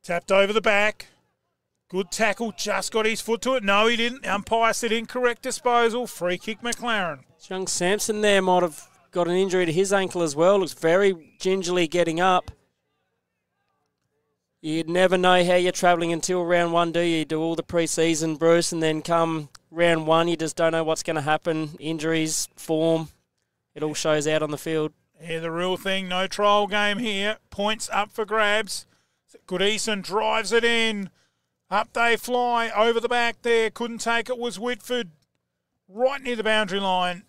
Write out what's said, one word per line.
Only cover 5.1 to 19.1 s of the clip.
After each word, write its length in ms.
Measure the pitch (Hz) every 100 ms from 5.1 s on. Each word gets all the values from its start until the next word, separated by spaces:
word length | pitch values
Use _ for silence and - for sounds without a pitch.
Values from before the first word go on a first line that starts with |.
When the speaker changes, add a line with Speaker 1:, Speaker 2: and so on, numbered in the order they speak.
| 254 247 233
Speaker 1:
disposal. 640 | 262 - 247 240 233 233 240
Free 320 | - 180 180
kick, 240 | - 220
McLaren. 600 | 233 220 240 214 180 139 _ _ -
Speaker 2:
Young 180 | 185 185
Sampson 540 | - 180 208 - 208
there 200 | 208 196
might 220 | 185 180
have 260 | 180 - - _ _
got 160 | 180 170
an 60 | 180
injury 300 | 190 185 175
to 60 |
his 200 | 156 196
ankle 300 | 196 185 180
as 120 | 165
well. 240 | 139 175 202
Looks 140 | 165
very 600 | - 160 180 202 175 147 _
gingerly 480 | 185 190 170 180 165
getting 320 | 175 170 165
up. 320 | 185 180 - - _ _ _ _ _ _ _ _ _ _ _ _ _ _ _ _ _ _ _ _
You'd 260 | 156 160 160
never 300 | 175 185 185
know 260 | 185 180
how 120 | 175 180
you're 160 | 180
travelling 400 | 180 180 170 170
until 320 | 165 170 180
round 280 | 170 175 170
one, 200 | 170 170
do 80 | 165
you? 180 | 175 160
You 60 |
do 160 | 147 156
all 160 | 165 165
the 60 |
pre-season, 760 | - 170 160 - 165 156 160 151
Bruce, 360 | 165 170 170
and 100 | 170
then 200 | 160 156
come 460 | 151